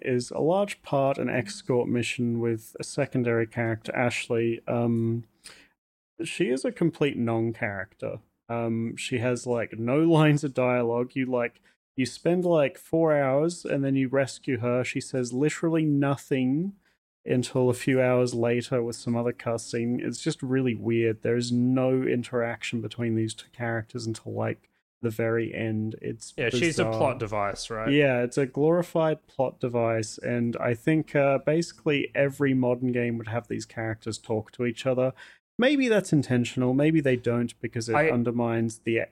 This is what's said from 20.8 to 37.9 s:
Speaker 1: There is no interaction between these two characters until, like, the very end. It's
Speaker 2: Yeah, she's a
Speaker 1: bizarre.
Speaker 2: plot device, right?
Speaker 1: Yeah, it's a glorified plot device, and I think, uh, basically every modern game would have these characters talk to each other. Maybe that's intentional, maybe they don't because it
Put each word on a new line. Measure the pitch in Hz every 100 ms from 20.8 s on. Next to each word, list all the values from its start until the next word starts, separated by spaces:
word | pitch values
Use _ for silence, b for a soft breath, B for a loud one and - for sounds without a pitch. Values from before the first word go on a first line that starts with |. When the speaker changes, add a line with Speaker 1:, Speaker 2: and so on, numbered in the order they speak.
| 104 117 113 110
Speaker 1:
There | 113 120
is | 120
no | 123 123 131 131 131
interaction | 131 123 120 123 117 117 - 120
between | 110 - 120
these | 110 110
two | 110 -
characters | - 120 113 110 123 113
until, | 110 -
like, | 107 110 117 _ _ _ _
the | 117
very | 113 117 117 113
end. | 82 113 110 110 110
It's | 110 117 - -
Speaker 2:
Yeah, | 120
she's | 120 170 135
a |
Speaker 1:
bizarre. | 110
Speaker 2:
plot | 113 143 123
device, | 110 107 101 95 -
right? | 110 110
Speaker 1:
Yeah, | 143 143 123
it's | 123 -
a | 135
glorified | 139 151 175 170 170 160 151 _
plot | - 127 -
device, | 127 120 117 113 110 -
and | 127 120 117 117
I | 120
think, | 117 - 156 147 151
uh, | 139 135
basically | - 156 170 - - 143 -
every | - 139 135 143
modern | 131 123 123 127
game | 123 120 117
would | 113
have | 117 -
these | 113 -
characters | - 113 110 - 107
talk | - 110 107
to | - 123
each | 120 131
other. | 127 127 - B B _ -
Maybe | 254 294 254
that's | 214 -
intentional, | 156 123 123 120 - 127
maybe | 131 151 160
they | 135 127
don't | 120 120 120 -
because | 117 120
it | 113